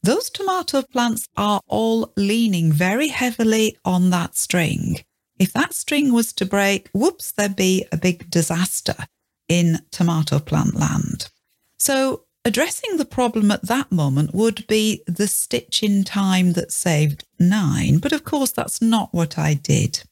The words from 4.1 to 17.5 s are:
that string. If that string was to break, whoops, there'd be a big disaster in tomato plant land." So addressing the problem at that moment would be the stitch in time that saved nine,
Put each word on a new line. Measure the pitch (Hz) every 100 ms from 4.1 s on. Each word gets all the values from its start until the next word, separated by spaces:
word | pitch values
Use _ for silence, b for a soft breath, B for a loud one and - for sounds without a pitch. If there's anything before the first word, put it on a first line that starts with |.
that | 180 170 -
string. | - 180 165 - - 156 - _ _ _
If | 190
that | 233 330
string | - - 294 294
was | 233 226
to | - 190
break, | 202 196 196 -
whoops, | 196 294 - -
there'd | - 208 196
be | 190 185 -
a | 160
big | 185 175 -
disaster | 175 160 170 185 - - - - _ _ _ _
in | 170 170 165 _
tomato | - 170 165 151 147
plant | 147 151 - -
land." | - - - - - _ _ _ _ _
So | - 269 269 - _ _ 233
addressing | 220 330 - 466 359
the | 311 -
problem | 247 226 208
at | 208 -
that | 240 277
moment | 180 143 135 151 175
would | 220 220 -
be | 214 214 202 -
the | 170 202
stitch | - - 240 - -
in | 214 202
time | 190 202 196 185 180
that | 170 -
saved | - 180 151 151 143 - _
nine, | 175